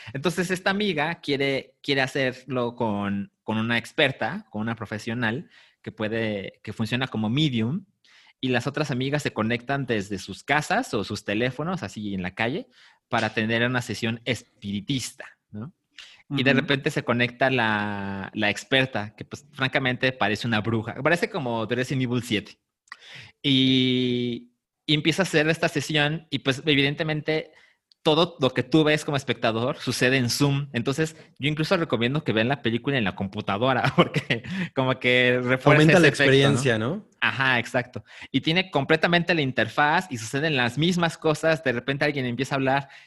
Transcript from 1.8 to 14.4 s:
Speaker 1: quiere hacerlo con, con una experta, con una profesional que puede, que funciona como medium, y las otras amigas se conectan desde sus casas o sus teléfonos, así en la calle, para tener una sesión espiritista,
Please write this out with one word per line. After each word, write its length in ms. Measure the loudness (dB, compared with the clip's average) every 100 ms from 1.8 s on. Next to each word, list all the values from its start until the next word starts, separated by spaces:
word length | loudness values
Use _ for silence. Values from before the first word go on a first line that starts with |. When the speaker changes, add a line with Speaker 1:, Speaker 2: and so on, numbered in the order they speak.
Speaker 1:
quiere 180 | -2 0
hacerlo 720 | 0 0 -2 -4 -6 -4 -2 -2
con, 560 | -2 -2 -2 -4 -6 _
con 160 | -4 -2
una 180 | 0 -2
experta, 720 | -2 0 0 0 -6 -6 -10
con 140 | -6
una 100 | -6 -6
profesional 720 | -8 -8 -6 -4 -2 -4 -8 -20 _ _
que 80 | -14
puede, 680 | -6 -4 -2 -2 -4 -8 -12
que 100 | -10
funciona 320 | -6 -4 -2 -4
como 240 | -4 -2
medium, 560 | 0 0 0 -2 -4 -8 _ _ -20 _ _
y 60 | -2
las 180 | -2 -2
otras 240 | -4 -2
amigas 320 | -2 -2 -2
se 100 | -2
conectan 540 | -2 0 0 -2 -2 0
desde 320 | -2 -2 -6
sus 260 | -8 -8
casas 480 | -2 0 0 -2 -2 -4
o 80 |
sus 200 | -4 -6
teléfonos, 600 | -4 -2 -2 -2 -6 -6
así 320 | -6 -8 -6 -4
en 80 |
la 100 | -4
calle, 320 | -2 -4 -4 -10 _ -20 _ _
para 260 | -2 0 0
tener 280 | 0 2
una 200 | 0 0
sesión 380 | -4 -4 -4 -4 -4
espiritista, 1000 | -6